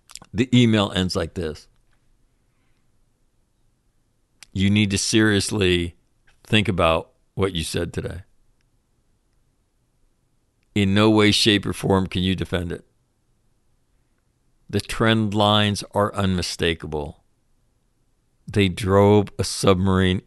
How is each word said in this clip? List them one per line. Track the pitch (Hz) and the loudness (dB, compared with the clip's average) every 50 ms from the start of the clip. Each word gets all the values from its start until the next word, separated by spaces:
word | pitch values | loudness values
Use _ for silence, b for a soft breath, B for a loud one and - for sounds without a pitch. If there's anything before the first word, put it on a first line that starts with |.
| _ _ - - - _ | _ _ -20 -20 -20 _
The | - 92 120 - - | -6 -4 -2 2 4
email | 123 123 113 110 107 98 98 - | 4 4 4 4 2 0 0 -2
ends | 95 92 90 - | -2 -4 -2 -4
like | 95 85 80 - | -6 -6 -6 -8
this. | 95 85 78 76 - - _ _ _ _ _ _ _ _ _ _ _ _ _ _ _ _ _ _ _ _ _ _ _ _ _ _ _ _ _ _ _ _ _ _ _ _ _ _ _ _ _ _ _ _ _ _ _ _ _ _ _ _ _ _ _ - - | -8 -8 -8 -10 -12 -18 _ _ _ _ _ _ _ _ _ _ _ _ _ _ _ _ _ _ _ _ _ _ _ _ _ _ _ _ _ _ _ _ _ _ _ _ _ _ _ _ _ _ _ _ _ _ _ _ _ _ _ _ _ _ _ -20 -10
You | - 95 95 101 | -4 -2 0 2
need | 101 104 107 98 | 2 2 2 2
to | 101 98 | 0 -2
seriously | - - - 110 110 110 101 98 - - 110 107 95 92 90 87 85 85 - _ _ _ _ _ _ _ _ _ _ | -2 0 2 4 4 4 2 0 -2 -2 -2 -2 0 0 0 0 -2 -6 -10 _ _ _ _ _ _ _ _ _ _
think | - 113 107 98 110 | 0 0 0 0 0
about | 95 85 87 82 80 85 - - _ _ _ _ _ | 0 2 2 2 2 0 -2 -8 _ _ _ _ _
what | - 95 98 92 | -4 -4 -4 -4
you | 82 78 | -6 -6
said | - - 95 87 87 | -6 -6 -6 -6 -6
today. | - 90 80 - 80 87 - _ _ _ _ _ _ _ _ _ _ _ _ _ _ _ _ _ _ _ _ _ _ _ _ _ _ _ _ _ _ _ _ _ _ _ _ _ _ _ _ _ _ _ _ _ _ _ _ _ _ | -8 -10 -10 -10 -12 -14 -18 _ _ _ _ _ _ _ _ _ _ _ _ _ _ _ _ _ _ _ _ _ _ _ _ _ _ _ _ _ _ _ _ _ _ _ _ _ _ _ _ _ _ _ _ _ _ _ _ _ _
In | 104 101 95 | -2 0 2
no | 98 104 107 110 | 2 4 4 4
way, | 110 107 104 104 | 4 4 4 4
shape, | 101 - - 113 104 101 92 | 2 2 2 2 2 2 0
or | 104 | -4
form | 92 - - 95 98 95 95 92 | -8 -4 -2 0 0 0 0 -2
can | - 95 | -4 -4
you | 90 92 95 | -2 -2 -4
defend | 87 - - - 92 90 87 | -4 -6 -6 -6 -6 -6 -8
it. | 80 - - _ _ _ _ _ _ _ _ _ _ _ _ _ _ _ _ _ _ _ _ _ _ _ _ _ _ _ _ _ _ _ _ _ _ _ _ - | -10 -12 -14 _ _ _ _ _ _ _ _ _ _ _ _ _ _ _ _ _ _ _ _ _ _ _ _ _ _ _ _ _ _ _ _ _ _ _ _ -6
The | - 104 | -6 -6
trend | - - - - 117 110 113 113 110 104 98 | -6 -6 -4 -2 0 2 2 2 0 -2 0
lines | 107 104 104 107 107 104 104 101 - - - | 2 2 2 2 2 2 0 -2 -4 -8 -6
are | - 101 101 87 - | -2 -2 -2 -2 -2
unmistakable. | 101 101 95 92 90 85 - - - 90 85 82 78 - 80 76 76 73 76 - _ _ _ _ _ _ _ _ _ _ _ _ _ _ _ _ _ _ _ _ _ _ _ _ _ _ | -2 -2 -2 -2 -2 -4 -6 -6 -2 -2 -2 -2 -4 -8 -10 -8 -8 -8 -10 -14 _ _ _ _ _ _ _ _ _ _ _ _ _ _ _ _ _ _ _ _ _ _ _ _ _ _
They | - 98 104 98 95 | -4 0 0 0 0
drove | 87 - 107 92 98 98 101 101 104 104 98 - - - | 0 -4 -2 2 4 4 6 6 4 4 2 -2 -6 -8
a | 95 | -8
submarine | - - - - - 95 90 95 98 95 92 95 92 90 - - | -8 -6 0 2 2 2 2 2 2 2 2 2 0 0 -2 -2